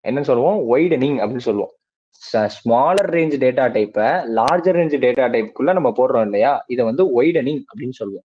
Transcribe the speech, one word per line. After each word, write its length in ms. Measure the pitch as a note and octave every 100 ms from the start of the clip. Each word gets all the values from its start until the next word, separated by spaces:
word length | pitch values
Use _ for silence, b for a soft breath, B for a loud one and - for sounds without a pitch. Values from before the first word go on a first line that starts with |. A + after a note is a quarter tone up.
என்ன 220 | - C3
சொல்லுவோம்? 540 | C#3+ A#2+ C#3 G#3 B2 B2+
widening 420 | F3 D3+ C3+ C3+
அப்படின்னு 200 | G#2 B2
சொல்லுவோம். 340 | A#2 G#2 F#2+ _ _ _ _
ச-, 400 | _ - A#2 G#2
smaller 640 | - A#2+ A#2 D3 F#3+ F#3
range 260 | E3 D#3+ C#3+
data 340 | B2+ B2+ B2+
டைப்பை 540 | G#2+ G#2 - A2+ F3 C3+ A2+
larger 400 | A#2+ C#3 E3+ F3
range 220 | E3 C#3+
data 300 | B2 B2 B2
டைப்புக்குள்ள 440 | A#2 A2 - C#3
நம்ம 200 | F#3 C#3 A2
போடுறோம் 260 | C3 C3+
இல்லையா, 420 | G#2+ G2+ A#2+ C#3 -
இதை 180 | B2
வந்து 380 | A2+ B2+ F#3 A#2+
widening 400 | D3 E3 C3 D3 - -
அப்படின்னு 140 | C3
சொல்லுவோம். 340 | C3 G#2 G2 _